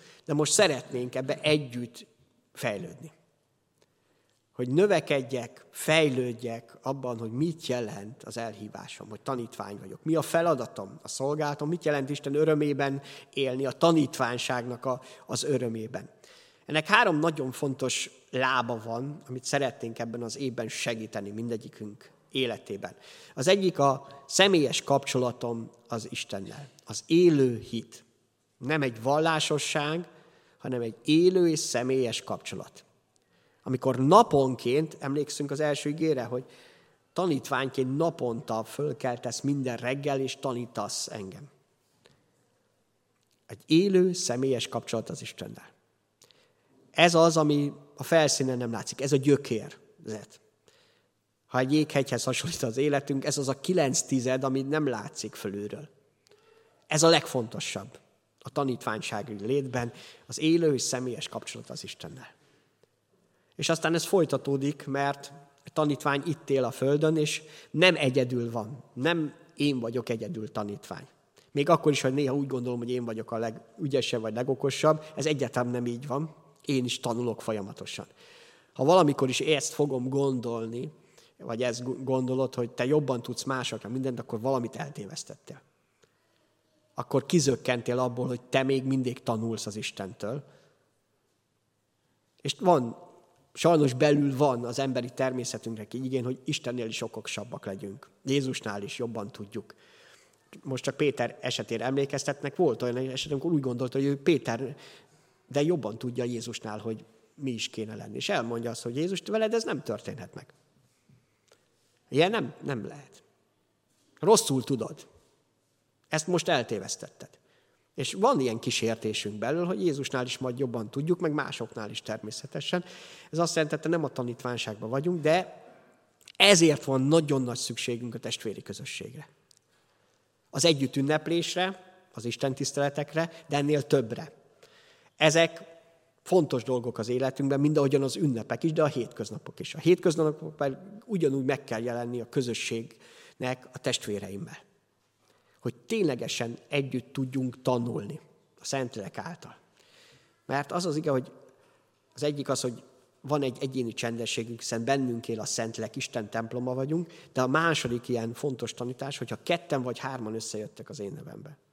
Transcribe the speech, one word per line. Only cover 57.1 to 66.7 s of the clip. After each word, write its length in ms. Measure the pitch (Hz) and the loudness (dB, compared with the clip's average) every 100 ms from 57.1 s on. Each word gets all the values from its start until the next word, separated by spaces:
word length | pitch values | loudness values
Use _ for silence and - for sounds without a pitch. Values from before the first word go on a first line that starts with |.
| 165 - 131 113 101 - - 101 - _ _ _ _ | 8 4 -4 -4 -6 -8 -8 -10 -16 _ _ _ _
a 100 | - | -8
tanítványsági 840 | - 139 120 - 107 - 107 101 104 104 | -4 -2 -2 -2 -4 -4 -6 -6 -8 -2
létben, 460 | 143 135 123 117 - - - - | 0 0 -2 -4 -8 -18 -20 -14
az 140 | - | -2
élő 340 | 156 165 160 | 2 4 4
és 80 | 131 | 2
személyes 460 | - 127 127 110 - | 0 -2 -4 -6 -8
kapcsolat 420 | 107 - 113 117 | -10 -10 -14 -14
az 140 | - | -14
Istennel. 440 | 95 - - - - - _ _ _ _ _ _ _ _ _ _ _ - | -12 -14 -16 -16 -18 -20 _ _ _ _ _ _ _ _ _ _ _ -6
És 140 | 160 | 0
aztán 240 | 160 160 | 2 2
ez 120 | 165 - | 0 2
folytatódik, 800 | 196 160 135 - 139 139 147 - | 4 4 2 0 0 0 -4 -4
mert 480 | 139 143 139 - - - _ - | -2 0 -2 -8 -20 -20 _ -8
a 40 | |
tanítvány 480 | - 151 139 147 139 170 | 0 0 2 0 0 0
itt 240 | 147 - | -6 0
él 140 | 135 | 2
a 80 | 123 | 2